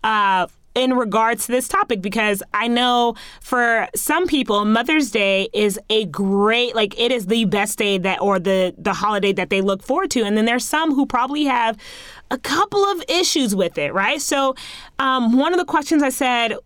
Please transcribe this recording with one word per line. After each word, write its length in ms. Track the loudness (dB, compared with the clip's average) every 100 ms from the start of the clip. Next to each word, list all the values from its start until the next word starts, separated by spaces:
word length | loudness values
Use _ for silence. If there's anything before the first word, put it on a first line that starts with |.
uh, 420 | 0 2 2 2 0 -6 _ -2
in 180 | 0
regards 520 | 0 0 0 0 0 -2
to 60 |
this 140 | -2 0
topic, 340 | -2 -2 -2
because 400 | -2 -2 0 -2 -2
I 140 | -2 0
know 480 | 2 2 2 2 -2 -14 -20
for 480 | -4 0 2 2 0 -4
some 320 | -2 0 2
people, 360 | 0 2 0
Mother's 460 | 2 2 2 2 2
Day 380 | 0 2 2 0
is 280 | 0 0 0 -2
a 140 | -2
great, 720 | 0 -2 0 2 2 2 0 0
like, 200 | -2 0
it 140 | 0
is 160 | 0 0
the 200 | 0 2
best 320 | 0 -2 -2
day 200 | -2 0
that, 240 | -2 0
or 160 | 0 0
the, 340 | 2 2 0 -2
the 140 | -4
holiday 400 | -2 0 0 0
that 180 | 0 0
they 100 | 0
look 220 | 0 -2
forward 300 | -2 -2 0
to. 100 | 0
And 140 | 0 2
then 80 |
there's 200 | 2 0
some 300 | -2 -2 0
who 100 | 0
probably 420 | 0 0 -2 -2 0
have 300 | 0 0 -4 -12 -20 -20 -20 -10
a 80 | -8
couple 460 | -4 -2 0 2
of 180 | 0 0 -2
issues 480 | 0 0 0 0 0
with 200 | 0 -2
it, 160 | -4
right? 300 | 0 -2 -2
So, 320 | -2 0 0 -2 -12 -18 -20 -4
um, 360 | 0 2 2 2
one 160 | 2
of 60 | 0
the 60 |
questions 360 | 0 -2 2 2
I 100 | 2
said 440 | 0 0 0 -2 -4